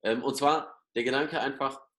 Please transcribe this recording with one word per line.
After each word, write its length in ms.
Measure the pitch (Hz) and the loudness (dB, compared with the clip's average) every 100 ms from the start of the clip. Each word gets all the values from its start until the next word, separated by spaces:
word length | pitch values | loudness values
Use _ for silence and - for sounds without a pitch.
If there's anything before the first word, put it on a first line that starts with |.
Ähm, 180 | 104 120 | 0 0
und 140 | 131 - | 0 2
zwar 380 | 143 156 - - _ | 2 2 -2 -18 _
der 100 | - | -4
Gedanke 360 | 120 135 151 156 | 0 0 0 -2
einfach 400 | 135 135 135 135 - | -4 -2 -4 -4 -18